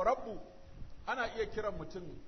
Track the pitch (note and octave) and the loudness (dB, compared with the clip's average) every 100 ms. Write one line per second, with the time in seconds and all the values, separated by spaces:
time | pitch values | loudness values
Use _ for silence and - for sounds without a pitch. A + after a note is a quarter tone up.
0 | F#3+ C4 A3+ G3 - - - - - - | 6 6 2 -6 -8 -14 -14 -8 -8 -6
1 | - B3 A3+ A#3 G#3+ - G#3 D#3+ D#3 F#3+ | -2 2 2 2 0 2 0 0 -2 -4
2 | F3 A#2+ | -6 -8